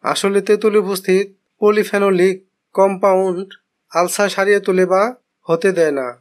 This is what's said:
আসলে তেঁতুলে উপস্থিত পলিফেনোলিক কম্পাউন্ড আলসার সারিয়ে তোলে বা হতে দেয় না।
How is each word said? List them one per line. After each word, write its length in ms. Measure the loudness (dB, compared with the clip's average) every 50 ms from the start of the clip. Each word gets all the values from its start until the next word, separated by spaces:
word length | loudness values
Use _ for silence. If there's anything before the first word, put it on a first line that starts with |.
| -4
আসলে 360 | -4 -4 -2 -2 0 0 -2
তেঁতুলে 360 | 0 0 0 2 2 2 2 2
উপস্থিত 460 | 0 0 -6 -6 -2 0 0 0 0 -4 _ _ _ _ _ _
পলিফেনোলিক 720 | 0 2 2 2 -2 -2 -2 0 0 0 2 2 2 0 0 -4 _ _ _ _ _ _ _
কম্পাউন্ড 720 | 0 0 0 0 0 0 2 2 2 0 -2 -4 -6 -10 -14 -16 _ _ _ _ _ _ _
আলসার 380 | -2 -2 -2 -2 0 -2 -2 -2
সারিয়ে 300 | 0 -2 0 2 2 0
তোলে 260 | 0 0 0 0 2
বা 180 | 2 2 0 0 -2 -4 _ _ _ _ _ _
হতে 220 | -4 -4 0 0 -2
দেয় 220 | 0 2 0 0 0 -2
না। 80 | -6 -8 -10 _